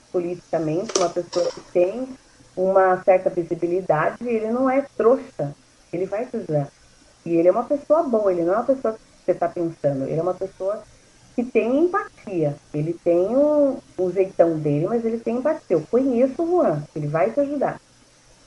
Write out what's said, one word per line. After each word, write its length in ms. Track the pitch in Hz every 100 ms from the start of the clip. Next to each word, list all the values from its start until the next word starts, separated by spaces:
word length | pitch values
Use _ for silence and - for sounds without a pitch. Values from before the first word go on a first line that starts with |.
| _
politicamente, 840 | 185 175 175 - 160 156 156 226 -
uma 120 | 175
pessoa 360 | 175 175 175 170
que 160 | - -
tem 360 | 180 180 220 262 262 _ _ - -
uma 460 | 185 190 190 185
certa 260 | - 185 185
visibilidade, 880 | 180 165 170 170 180 185 156 165 -
e 60 | 240
ele 240 | 226 220
não 180 | 240 262
é 160 | 262 277 -
trouxa, 600 | 220 269 - - 147 143 _ _ _
ele 140 | 170 185
vai 200 | 202 240
te 120 | 226
ajudar. 300 | 180 151 139 - - _ _ _ 170
E 100 | 170
ele 120 | 175
é 40 |
uma 120 | 196
pessoa 400 | 240 285 - 302
boa, 280 | 320 226 202
ele 120 | 180
não 100 | 170
é 40 | 202
uma 80 | 240
pessoa 280 | 269 226
que 60 | 220 - _ -
você 80 |
tá 140 | 180 170
pensando, 560 | 180 165 156 143 139
ele 160 | 131 151
é 20 |
uma 120 | 170
pessoa 500 | 180 190 - 185 220 - - _ _ _ -
que 80 |
tem 420 | 226 233 214 269 359
empatia, 680 | 392 427 - - 185 147 143 -
ele 200 | 151 156 170
tem 320 | - 170 190 254
o, 420 | 294 302 277 - - -
o 140 | 180
jeitão 480 | 180 185 - 170 160
dele, 260 | 151 143 175
mas 160 | 233
ele 140 | 226 226
tem 200 | - 233
empatia. 400 | 262 311 - 170
Eu 40 | 151
conheço 540 | 233 269 233 262 262
o 40 | 339
Juan, 360 | 349 254 151 147 -
ele 120 | 147
vai 240 | 151 196
te 80 | 247
ajudar." 400 | 277 294 196 - - _ _ _ _ _